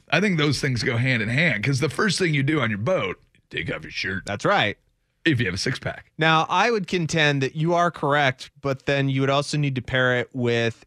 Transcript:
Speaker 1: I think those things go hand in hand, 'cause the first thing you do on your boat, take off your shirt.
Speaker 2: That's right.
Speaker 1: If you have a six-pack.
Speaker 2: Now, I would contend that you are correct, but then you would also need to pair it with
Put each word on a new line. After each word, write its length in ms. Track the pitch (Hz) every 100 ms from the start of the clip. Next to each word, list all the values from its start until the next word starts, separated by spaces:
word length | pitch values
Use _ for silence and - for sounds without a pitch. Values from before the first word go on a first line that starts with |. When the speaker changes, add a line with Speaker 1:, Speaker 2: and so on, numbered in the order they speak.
| -
Speaker 1:
I 100 | 160
think 180 | 208 170
those 220 | 147 139
things 240 | 143 120
go 140 | 104 113
hand 240 | 127 123
in 80 | 107
hand, 340 | 123 170 107
'cause 160 | 127 135
the 100 | 147
first 300 | - 214 156
thing 140 | 185
you 100 | 147
do 160 | 135 156
on 80 | 117
your 100 | 104
boat, 400 | 120 185 98 82 _ _ _
take 240 | 80 82
off 100 | 80
your 80 | 80
shirt. 320 | - 95 98 -
Speaker 2:
That's 180 | 101 165
right. 320 | 196 107 95 _ _ _ _ -
Speaker 1:
If 140 | 127
you 40 | 101
have 80 | 90
a 20 |
six-pack. 520 | - 131 - - - -
Speaker 2:
Now, 280 | 160 160 160
I 240 | 180 220
would 160 | 226 180
contend 540 | 185 160 165 151 143
that 100 | 135
you 200 | 160 160
are 180 | 175 175
correct, 580 | - 147 143 139 127 - _
but 240 | 139 135 -
then 240 | 139 139
you 100 | 135
would 100 | 135
also 280 | 139 143 151
need 180 | 143 127
to 60 |
pair 380 | - 131 127 123
it 100 | -
with 540 | 131 120 117 117 -